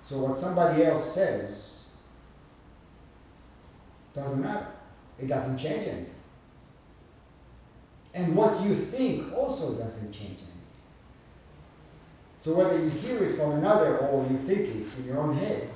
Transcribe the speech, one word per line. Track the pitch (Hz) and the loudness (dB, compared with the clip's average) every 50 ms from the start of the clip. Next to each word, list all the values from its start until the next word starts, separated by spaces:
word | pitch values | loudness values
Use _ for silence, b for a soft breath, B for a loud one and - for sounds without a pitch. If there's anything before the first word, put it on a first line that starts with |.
So | - - 135 135 | -14 -8 -6 -4
what | 131 135 135 | -2 -2 -2
somebody | - - 185 175 175 170 165 151 151 156 | -2 -2 0 2 4 4 4 6 6 6
else | - - - - - - | 6 4 2 0 -2 0
says | 180 190 - - 104 104 - - - - - - - - - - - - - - - - - - - - - - - - - - - - - - - - - - - - - - - - - - - - - - - - - - - - - - | 2 2 2 2 -2 -4 -8 -10 -12 -14 -16 -16 -18 -20 -20 -20 -20 -20 -20 -20 -20 -20 -20 -20 -20 -20 -20 -20 -20 -20 -20 -20 -20 -20 -20 -20 -20 -20 -20 -20 -20 -20 -20 -20 -20 -20 -20 -20 -20 -20 -20 -20 -20 -20 -20 -20 -20 -20 -14 -12
doesn't | 143 139 139 135 135 | -8 -6 -4 -4 -4
matter. | 131 - 208 - - - - - - - - - - - - - | -4 -2 -4 -6 -8 -10 -16 -18 -20 -20 -20 -20 -20 -20 -14 -10
It | 135 | -6
doesn't | 131 - 131 131 131 131 - | -4 -2 -2 -2 -2 -4 -4
change | 151 151 151 151 - | -4 -4 -4 -4 -4
anything. | 131 - - 131 - - - - - - - - - - - - - - - - - - - - - - - - - - - - - - - - - - - - - - - - - - | -6 -8 -8 -10 -12 -14 -20 -20 -20 -20 -20 -20 -20 -20 -20 -20 -20 -20 -20 -20 -20 -20 -20 -20 -20 -20 -20 -20 -20 -20 -20 -20 -20 -20 -20 -20 -20 -20 -20 -20 -20 -20 -20 -20 -12 -6
And | 180 180 165 165 | -2 0 2 4
what | 190 220 - - - | 6 6 6 4 2
you | 190 202 165 | 2 2 2
think | - - - - 262 262 220 - - - - | 2 0 -4 -2 0 0 0 0 -2 -4 -4
also | - 247 277 262 262 - - 135 113 | -2 -2 0 0 -2 -4 -4 -4 -4
doesn't | - 113 104 - 110 107 101 | -4 -6 -8 -8 -10 -10 -12
change | - - 107 92 - - | -10 -12 -12 -12 -14 -14
anything. | - 85 90 87 - - - - - - - - - - - - - - - - - - - - - - - - - - - - - - - - - - - - | -16 -18 -18 -20 -20 -20 -20 -20 -20 -20 -20 -20 -20 -20 -20 -20 -20 -20 -20 -20 -20 -20 -20 -20 -20 -20 -20 -20 -20 -20 -20 -20 -20 -20 -20 -20 -20 -20 -20 -10
So | - 160 165 | -4 0 4
whether | 180 185 185 175 160 | 4 4 6 4 4
you | 160 156 | 2 2
hear | 151 - - 254 254 220 | 0 -2 -4 -4 0 0
it | 190 170 - | 0 0 2
from | 156 151 151 | 0 0 0
another | 147 151 160 208 214 - 160 143 - 127 | 2 2 4 4 6 6 6 4 4 2
or | 139 143 139 131 127 127 | 2 2 2 2 2 2
you | 131 | 0
think | 131 - 180 196 208 | -2 2 0 0 2
it | 196 - - - - - - 127 | 2 -2 -4 -6 -8 -8 -10 -10
in | 127 | -8
your | 127 131 - | -4 -2 -2
own | 151 151 139 | 0 0 0
head | 139 196 214 - - - - - | 0 0 -2 -2 -4 -4 -8 -12